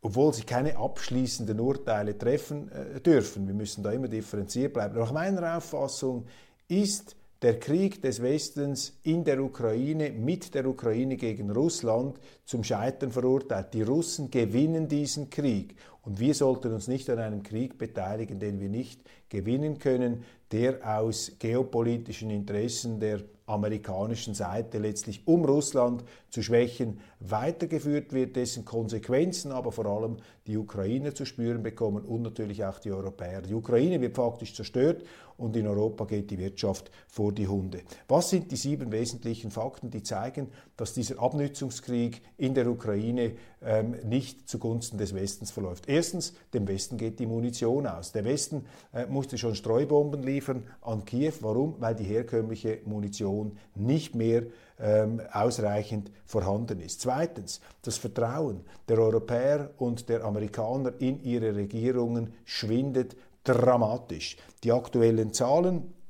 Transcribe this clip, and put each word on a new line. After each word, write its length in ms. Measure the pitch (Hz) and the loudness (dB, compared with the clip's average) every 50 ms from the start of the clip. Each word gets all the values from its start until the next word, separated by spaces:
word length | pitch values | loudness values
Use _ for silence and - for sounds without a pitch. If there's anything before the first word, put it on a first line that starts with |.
obwohl 320 | - 110 98 123 143 151 143 | -4 -2 2 6 6 6 4
sie 100 | 120 107 | 2 -4
keine 340 | - 123 123 135 151 156 - | -2 0 0 2 4 2 2
abschließenden 800 | - 135 - - - - 117 127 131 120 - - 120 104 110 107 | 2 0 -2 -2 -4 0 0 0 0 0 -2 -4 -4 -2 0 0
Urteile 580 | 117 127 139 135 - - 110 104 104 104 101 - | 2 2 0 0 0 0 0 0 0 -2 -2 0
treffen, 540 | - 117 135 147 - - 151 147 147 - | 2 2 2 2 0 -4 -8 -8 -8 -10
äh, 300 | - 139 135 - 139 135 | -10 -10 -10 -8 -10 0
dürfen. 460 | - 175 160 131 101 - - 101 98 95 | 6 8 8 8 6 4 -4 -6 -4 -2
Wir 80 | 98 | -2
müssen 280 | 104 107 101 - - 101 | -4 -4 -4 -6 -4 -4
da 80 | 101 | -2
immer 160 | 107 127 135 117 | -2 -2 -2 -2
differenziert 680 | 110 110 107 - - 107 101 101 - 123 131 139 - | -4 -6 -6 -4 -4 -6 -4 -4 -2 -2 -2 0 0
bleiben. 240 | 120 104 104 104 117 | -2 -2 -2 0 0
Nach 140 | 117 113 | 0 0
meiner 460 | 131 156 170 196 196 185 175 165 165 170 | 0 -2 0 0 0 0 0 -2 -2 -4
Auffassung 680 | 160 - - 143 139 135 - - - 131 127 120 120 - - - - - _ _ _ _ | -4 -4 -4 -2 -2 -2 -2 -2 -2 -2 -2 -2 -6 -10 -16 -20 -20 -20 _ _ _ _
ist 480 | 170 196 202 202 202 - - - - - - - - _ | 2 2 2 2 0 -4 -8 -12 -20 -20 -20 -20 -12 _
der 160 | - 120 113 117 | 4 4 4 4
Krieg 440 | - - 147 175 196 190 190 - | 0 0 2 4 4 2 0 0
des 200 | - 135 113 110 | -2 -2 -2 0
Westens 800 | 120 127 147 156 147 - - 143 143 143 139 135 - - - - - | 0 0 0 0 -2 -4 -4 -4 -2 -2 -2 -4 -6 -8 -10 -6 -2
in 200 | 156 160 170 170 | 0 0 2 4
der 180 | 156 139 131 | 2 2 2
Ukraine, 680 | 135 131 - - 120 113 110 117 127 147 156 160 151 143 | 0 -2 -2 0 0 2 2 2 0 0 0 0 0 -2
mit 420 | 107 110 113 139 180 180 - - - | -2 -2 0 0 0 -2 -4 -4 -4
der 120 | 135 131 | -2 0
Ukraine 500 | 131 131 131 - 120 110 117 131 135 131 | 0 -2 0 0 0 2 2 2 0 -2
gegen 340 | - 123 113 107 98 104 101 | -2 -2 -4 -2 -2 -4 -2
Russland 680 | 104 117 143 165 160 - - 113 110 113 127 139 - - - - - _ _ | 2 2 2 2 2 0 0 2 2 2 2 -2 -6 -10 -18 -20 -20 _ _
zum 180 | - - 120 107 | -4 -4 -2 0
Scheitern 480 | - 120 101 107 131 131 - 143 131 | 0 0 0 0 -2 -2 -2 -4 -2
verurteilt. 640 | 113 127 123 127 131 139 135 135 120 98 95 - - | -2 2 4 4 4 4 2 0 -2 -2 -2 -4 -2
Die 80 | 113 | -2
Russen 480 | 110 104 135 160 165 - - - 143 123 | 2 2 2 2 2 0 -4 -6 -6 -2
gewinnen 600 | - 131 117 104 101 123 147 156 165 160 160 151 | 2 2 2 2 4 2 4 4 2 0 0 0
diesen 400 | 151 147 147 135 - 151 143 - | 0 0 0 -2 -4 -6 -6 -6
Krieg. 460 | - - 147 139 113 98 98 - - - - - - - | -4 0 2 2 2 2 -2 -6 -14 -20 -20 -20 -20 -16
Und 180 | _ - 101 95 | _ -8 -4 2
wir 140 | 117 139 151 | 2 2 4
sollten 400 | - 143 131 127 127 - 120 113 | 6 4 4 4 2 0 -2 -4
uns 140 | 107 101 - | -2 -2 -2
nicht 220 | 127 135 - - | -2 -2 0 0
an 100 | 123 113 | -2 0
einem 240 | 113 110 107 101 98 | 0 -4 -4 -6 -8
Krieg 340 | - 107 110 127 131 - - | -6 -4 -4 -4 -4 -4 -6
beteiligen, 640 | - - - - 95 95 104 110 113 98 - 98 | -8 -6 -4 -4 -4 -4 -4 -4 -4 -6 -6 -6
den 200 | 104 104 104 95 | -4 -4 -4 -2
wir 100 | 98 98 | -2 -2
nicht 320 | 101 117 127 - - - _ - - - - - | -2 -4 -4 -6 -10 -20 _ -20 -20 -20 -18 -8
gewinnen 500 | - 101 92 107 120 135 151 156 147 147 | -6 -4 0 0 0 2 0 0 -2 0
können, 440 | - 143 127 123 123 120 120 117 120 - - - _ _ | 2 2 4 4 4 2 0 -2 -6 -14 -20 -20 _ _
der 280 | - 107 120 127 131 131 - 110 110 107 | 0 2 2 2 2 0 -2 -2 0 2
aus 340 | 110 113 110 - - - - - | 2 0 0 -2 -6 -8 -10 -6
geopolitischen 880 | - 113 113 123 135 131 - 117 117 117 117 120 120 - 107 - 110 110 | -2 0 2 2 0 2 2 2 2 2 0 0 -4 -8 -10 -8 -6 -4
Interessen 680 | 107 101 98 101 101 104 110 120 120 - - 120 113 107 | -4 -4 -2 -2 -2 -2 0 -2 -2 -4 -4 -4 -4 -2
der 220 | 107 107 104 101 101 - - - _ | 0 0 -2 -2 -6 -10 -18 -20 _
amerikanischen 880 | - 113 104 101 107 107 107 - - 95 92 101 110 117 113 - 113 104 | -4 -2 0 0 0 0 -2 -4 -4 -4 -2 -2 -2 -2 -4 -6 -8 -4
Seite 440 | 98 104 87 92 110 113 - - 110 | -4 -4 -2 -2 -4 -4 -4 -4 -2
letztlich, 500 | 107 107 104 - - 113 101 - - - | -2 -2 -2 -4 -6 -8 -10 -6 4 4
um 160 | 165 170 160 | 6 6 6
Russland 600 | 139 139 151 147 - - 135 123 123 120 120 - - - - - _ | 6 4 4 4 2 2 4 4 4 2 -2 -6 -12 -20 -20 -20 _
zu 140 | - 117 104 | -6 -6 0
schwächen, 560 | 107 117 120 123 120 120 - 127 113 101 - - - - _ | 4 6 6 6 6 2 -2 -4 -4 -4 -8 -12 -20 -18 _
weitergeführt 920 | - 95 107 107 120 151 170 165 175 165 160 151 147 147 147 147 143 - 135 | -6 -2 -2 0 0 0 -2 -2 -4 -2 -2 -2 0 2 0 0 0 0 0
wird, 220 | 131 127 - - | 0 0 0 0
dessen 280 | 127 123 113 - 123 110 | -2 -2 -2 -4 -8 -10
Konsequenzen 880 | - - 117 113 110 113 110 110 - 123 135 165 185 175 - - 143 | -4 -2 -2 -2 -2 -4 -4 -2 2 2 4 4 2 0 -4 -6 -4
aber 200 | 135 127 120 120 | -4 -4 -4 -4
vor 160 | - - 110 104 | -2 -2 -2 0
allem 300 | 101 107 113 117 117 117 - - - _ _ | 0 0 -2 -4 -4 -8 -12 -20 -20 _ _
die 120 | - 107 110 | -4 -2 -2
Ukrainer 580 | 107 101 - 101 95 98 117 135 139 147 139 | -2 -4 -4 -2 0 0 0 0 -2 -4 -4
zu 100 | - 143 | -6 -8
spüren 380 | 127 - - 117 117 120 117 107 | -8 -4 -2 -2 0 0 0 -2
bekommen 420 | 113 - - 113 104 101 104 104 | -6 -2 0 0 0 0 0 -2
und 160 | - 113 113 | -4 -4 -2
natürlich 420 | 120 113 113 - 110 101 101 101 104 | -2 -4 -4 -4 -6 -4 -4 -4 -4
auch 160 | 95 95 - | -4 -4 -6
die 120 | - 107 | -6 -6
Europäer. 500 | 98 95 98 95 95 - 92 90 92 98 | -4 -4 -4 -6 -8 -8 -10 -8 -8 -8
Die 140 | 90 92 104 | -6 -4 -4
Ukraine 460 | 113 110 - 120 117 135 175 185 156 | -4 0 4 6 6 6 6 4 2
wird 140 | 127 117 - | 0 0 2
faktisch 380 | - 123 117 117 - 117 107 - | 2 0 0 0 -4 -12 -12 -10
zerstört 500 | - 104 - - 127 127 156 170 165 - - - - - - - - | -10 -10 -2 2 4 4 4 4 2 -4 -16 -18 -20 -20 -20 -12 -6
und 180 | 120 113 110 | -6 -2 0
in 100 | 117 107 | 0 2
Europa 400 | 107 101 101 107 113 107 - 110 | 2 2 2 2 0 0 -2 -4
geht 240 | 101 110 104 101 101 | -2 -2 -2 -2 -4
die 80 | 104 90 | -4 -4
Wirtschaft 540 | 92 98 95 - - 101 95 - - - - - - _ | -4 -6 -4 -2 0 0 0 -2 -6 -16 -20 -20 -20 _
vor 240 | - - 104 104 | -4 0 0 0
die 160 | 101 104 104 95 | 2 0 0 0
Hunde. 340 | 101 98 92 95 90 87 - - - - - - | 0 0 -2 -2 -6 -10 -14 -14 -20 -20 0 4
Was 220 | 127 160 175 - | 4 4 6 4
sind 220 | 190 180 160 - | 2 2 2 0
die 40 | 139 | -6
sieben 360 | - - 135 147 143 139 117 | -4 -2 -2 -2 -2 -2 -4
wesentlichen 580 | 107 110 120 117 120 117 - 120 117 113 - 107 | -2 -2 -2 -2 -4 -6 -4 -6 -6 -4 -6 -8
Fakten, 400 | 98 113 110 135 - - - 120 | -6 -4 -6 -6 -6 -8 -10 -8
die 140 | - 110 104 | -8 -8 -6
zeigen, 460 | - 117 95 110 127 131 - 135 - - - - - _ - | -4 -4 -4 -4 -4 -6 -6 -8 -8 -10 -18 -20 -20 _ -8
dass 160 | 123 101 - | -8 -6 -4
dieser 260 | 127 120 110 135 - | -4 -4 -4 -2 0
Abnützungskrieg 1040 | 117 123 - 147 143 143 143 - 143 131 117 - - - 123 120 120 120 117 - - - - - | 0 0 2 2 -2 -2 -2 -4 -6 -6 -6 -8 -6 -2 0 0 0 0 -2 -6 -16 -20 -6 -2
in 160 | - 131 135 | 0 2 4
der 140 | 131 123 120 | 4 4 2
Ukraine, 640 | 120 117 - 110 104 101 107 117 120 123 120 113 117 - - - - - - | 0 0 -2 -2 0 0 0 0 0 2 0 0 -2 -6 -16 -20 -20 -10 -2
ähm, 320 | - 107 110 110 - 123 - - | 2 2 2 2 0 -4 -6 -4
nicht 420 | 107 113 131 135 - - - - - | 0 0 0 0 -2 -12 -16 -12 -8
zugunsten 500 | - 113 - 113 113 120 117 - - 101 | -8 -4 -2 -2 -2 -2 -4 -6 -4 -4
des 160 | 104 95 98 | -4 -2 -2
Westens 340 | 95 98 98 - - - - | -2 -4 -4 -4 -6 -10 -10
verläuft? 400 | - - 101 90 90 - - - | -6 -6 -6 -6 -6 -8 -2 2
Erstens, 440 | 139 160 170 170 - 180 - - - - - _ - | 4 4 4 2 -2 -6 -6 -8 -10 -14 -20 _ -2
dem 140 | 123 101 98 | -2 0 0
Westen 300 | 98 98 - - 131 110 | -2 -2 -4 -6 -6 -4
geht 220 | 113 113 113 - | -4 -4 -4 -4
die 60 | 127 | -4
Munition 600 | 113 113 113 117 123 120 - 120 113 123 143 143 117 | -2 0 0 0 -2 -2 0 2 2 2 2 0 -2
aus. 240 | 87 82 85 - | -4 -6 -10 -6
Der 140 | - 110 98 | -4 -2 0
Westen, 400 | 117 139 147 - - 160 143 - - - - - _ - | 0 0 0 -2 -4 -4 -6 -6 -8 -18 -20 -20 _ -6
äh, 140 | 120 123 101 | -6 -4 -2
musste 300 | 135 139 135 135 127 110 | -2 -4 -4 -4 -6 -4
schon 180 | 120 117 107 | -2 -2 -2
Streubomben 680 | 98 - 110 113 120 143 139 147 147 147 147 143 143 | -2 0 2 2 2 4 6 6 4 4 4 -2 -4
liefern 420 | 131 131 139 139 139 - 131 127 117 - - - | -2 -2 -2 -2 -2 -2 -4 -4 -4 -10 -16 -14
an 240 | - - 113 104 101 | -6 -4 -4 -4 -4
Kiew. 280 | - - 120 143 156 147 - | -2 0 0 0 0 0 -2
Warum? 340 | 110 107 110 120 139 160 156 - | -2 0 2 2 2 0 -2 -2
Weil 160 | 120 113 117 | -2 -2 -2
die 80 | 113 107 | -2 -2
herkömmliche 760 | 92 104 113 123 120 - 113 107 113 113 110 - 110 110 - - | 0 0 0 0 2 0 0 0 0 -4 -4 -2 -4 -4 -2 -4
Munition 540 | 107 104 107 104 101 101 - 107 98 98 104 107 107 104 - - - _ | -6 -4 -4 -4 -4 -4 -2 -2 0 0 0 -2 -4 -8 -10 -18 -14 _
nicht 400 | 98 104 117 139 160 156 - - | -2 2 2 2 2 0 -2 -2
mehr, 280 | 120 113 113 113 117 117 117 - - - - _ - | 0 2 4 4 4 2 0 -12 -18 -20 -20 _ -4
ähm, 400 | 113 107 107 107 107 107 113 113 - - | 2 4 6 6 6 4 0 -4 -6 -4
ausreichend 800 | - 104 107 123 120 - 107 104 101 107 107 - 113 104 101 - - - - | 0 2 2 2 2 2 0 0 2 0 -2 -2 -4 -6 -6 -8 -14 -20 -18
vorhanden 540 | - - 110 90 95 98 104 120 117 113 90 | -2 -2 0 2 2 2 0 0 -2 -4 -6
ist. 220 | 82 - - - | -6 -10 -8 -4
Zweitens, 580 | - 123 127 139 165 170 165 127 98 - - - - - - _ | -2 -2 0 0 0 -2 -2 -8 -10 -10 -12 -12 -14 -20 -20 _
das 160 | - 120 110 - | -8 -6 -6 -4
Vertrauen 640 | - 117 - 123 117 113 123 151 160 139 101 90 - - - - - - | -6 -4 -2 0 0 0 0 -2 -2 -2 -2 -6 -10 -14 -18 -18 0 2
der 120 | 117 113 | 6 6
Europäer 720 | 113 110 110 113 107 - 123 120 127 139 147 147 143 135 - - | 6 6 6 4 2 2 0 2 4 4 4 2 0 -4 -4 -2
und 300 | 131 120 120 117 120 - | -2 -2 -2 -2 -2 0
der 160 | 117 113 - | 0 0 0
Amerikaner 720 | 110 104 107 107 104 - - 110 110 127 135 135 123 - - | 0 -2 0 -2 -2 -2 -2 -2 0 0 0 0 -2 -2 0
in 220 | 135 127 135 147 | 0 0 0 0
ihre 340 | - 123 120 120 113 110 104 | -2 0 0 2 2 2 0
Regierungen 800 | 104 101 101 107 113 113 123 127 123 120 117 117 123 120 110 - - - | 0 -2 -2 -2 0 2 2 2 2 2 2 0 0 -2 -4 -8 -14 -14
schwindet 720 | - - - - 104 113 120 135 143 127 127 123 - - - - - _ _ _ | -10 -8 -4 -2 2 2 2 2 2 2 2 0 0 -4 -18 -20 -20 _ _ _
dramatisch. 960 | - 127 117 120 123 127 120 117 107 117 123 - - 90 78 - - - - - - - - - | 2 4 6 8 8 8 6 6 2 0 -2 -6 -8 -10 -8 -8 -10 -10 -12 -18 -20 -20 -4 2
Die 80 | 117 | 4
aktuellen 640 | 117 123 120 - - 123 117 117 113 110 110 107 104 | 4 4 2 0 2 6 6 6 6 4 2 0 0
Zahlen 600 | - 127 123 139 165 175 185 180 170 131 - - - - - | 0 2 4 4 4 4 4 2 0 -2 -6 -12 -14 -16 -16